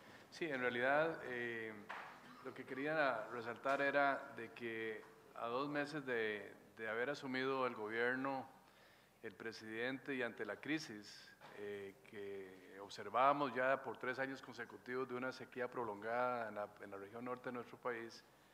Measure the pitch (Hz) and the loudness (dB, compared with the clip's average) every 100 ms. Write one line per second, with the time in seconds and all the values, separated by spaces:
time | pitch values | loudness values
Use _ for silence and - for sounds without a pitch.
0 | - - - - 170 131 123 120 127 147 | -18 -18 -14 -4 -2 2 2 4 6 6
1 | 165 160 127 123 120 117 110 107 98 - | 4 2 -4 -2 -2 -2 -4 -8 -10 -10
2 | - - - - 131 131 120 131 143 156 | -10 -14 -16 -12 -10 -8 -6 -2 2 6
3 | 139 117 107 123 113 110 135 139 139 139 | 6 4 0 -4 -4 0 4 6 6 8
4 | 139 131 - 120 113 - 120 113 110 107 | 8 6 -2 -8 -8 -6 -4 0 -2 -4
5 | - - - - 117 123 143 147 143 156 | -8 -18 -16 -6 -2 0 2 0 0 -2
6 | 131 120 110 104 101 - - - 113 113 | 0 2 2 0 -6 -14 -16 -6 -2 0
7 | 127 143 139 127 135 135 127 113 107 113 | 0 0 -2 2 2 4 2 2 0 4
8 | 120 127 135 135 127 - - - - - | 4 4 2 0 -4 -12 -20 -20 -20 -20
9 | - - 113 95 110 107 110 110 120 131 | -20 -14 -12 -8 -8 -6 -6 -2 0 -2
10 | - 131 120 104 107 101 131 156 151 107 | -2 0 0 -2 -4 -4 0 0 -2 -8
11 | 101 - - - - 101 104 101 98 95 | -10 -14 -16 -18 -14 -8 -6 -6 -8 -12
12 | - 107 101 98 95 92 92 95 101 - | -14 -8 -6 -6 -8 -14 -14 -12 -10 -8
13 | 101 110 135 143 143 120 127 135 127 107 | 0 6 8 8 4 4 4 4 0 -2
14 | 123 127 135 131 - 120 113 104 - 127 | -2 0 -2 -4 -10 -10 -10 -10 -4 -2
15 | 127 123 127 123 120 127 123 131 117 101 | -2 -2 -2 -4 -6 -2 -2 0 -2 -2
16 | 110 120 123 123 110 104 104 - 104 98 | 0 2 4 2 0 -2 -4 -6 -10 -8
17 | 98 117 123 123 127 123 113 120 127 117 | -8 -6 -4 -4 -4 -4 -6 -4 -2 -2
18 | 113 - - - - | -4 -12 -18 -20 -20